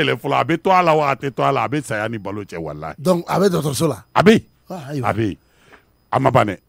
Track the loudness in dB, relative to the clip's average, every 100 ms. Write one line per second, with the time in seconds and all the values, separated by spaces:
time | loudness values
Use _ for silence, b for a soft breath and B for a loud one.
0 | 2 -2 -2 0 0 0 2 4 4 2
1 | 2 -2 -4 -2 0 0 -2 -4 -4 -6
2 | -4 -6 -8 -10 -10 -10 -10 -10 -10 -6
3 | -2 0 0 0 0 0 -2 -2 -2 -4
4 | -4 4 6 6 2 _ -16 -14 -10 -4
5 | -2 -2 -2 -4 _ b b b b _
6 | _ 0 2 4 2 -2